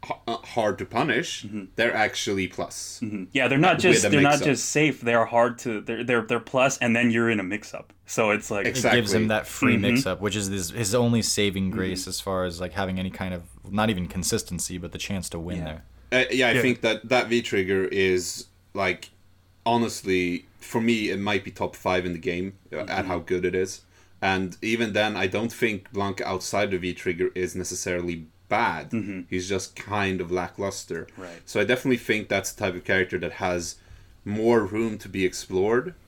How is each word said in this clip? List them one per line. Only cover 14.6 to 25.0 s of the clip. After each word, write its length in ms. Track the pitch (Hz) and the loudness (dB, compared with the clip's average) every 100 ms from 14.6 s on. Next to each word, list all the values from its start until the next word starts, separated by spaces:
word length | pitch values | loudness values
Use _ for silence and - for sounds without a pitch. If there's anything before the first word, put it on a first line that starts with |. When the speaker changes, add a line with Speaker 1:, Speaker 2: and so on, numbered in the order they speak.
| - 90 | -6 -8
Speaker 3:
but 140 | 87 | -8
the 60 | - | -10
chance 300 | - 98 85 | -6 -6 -6
to 80 | 85 | -8
win 200 | 85 87 | -6 -6
Speaker 2:
Yeah. 60 | |
Speaker 3:
there. 200 | 80 78 - - - | -8 -10 -14 -20 -2
Speaker 1:
Uh, 120 | 127 127 | 0 2
yeah, 180 | 127 123 | 4 4
I 40 | |
Speaker 4:
Yeah. 100 | 120 | 4
Speaker 1:
think 180 | 127 120 | 4 2
that 260 | 117 110 113 | 2 0 2
that 200 | 127 104 | 2 4
V 120 | 117 | 0
Trigger 440 | 104 104 92 95 92 | 2 0 2 2 2
is, 600 | 98 95 92 87 - - _ _ | 2 4 2 0 -8 -12 _ _
like, 360 | 101 95 92 - _ _ _ _ _ | -2 -2 -2 -8 _ _ _ _ _
honestly, 800 | 117 117 113 - 101 92 90 87 - - | 0 2 2 -2 0 0 2 -2 -8 -20
for 220 | - 120 | -6 0
me, 300 | 113 117 104 | 2 2 0
it 80 | 98 | -2
might 240 | 101 101 | 0 -2
be 60 | 95 | -4
top 240 | - 92 | -6 -6
five 300 | - - 92 | -2 0 0
in 80 | 90 | 0
the 60 | 85 | -4
game, 360 | 90 87 95 98 - | -4 -4 -6 -8 -10
uh, 60 | 78 | -8
at 80 | 95 | -4
Speaker 2:
Mm-hmm. 200 | 95 95 | -2 -2
Speaker 1:
how 100 | 87 | -4
good 240 | 85 90 | -2 0
it 100 | 90 | 0
is. 280 | 92 95 - _ _ - - | 0 -2 -6 _ _ -20 -4
And 360 | 98 95 95 85 | 0 0 -2 -4
even 300 | 110 113 113 | -2 0 0
then, 240 | 104 | 2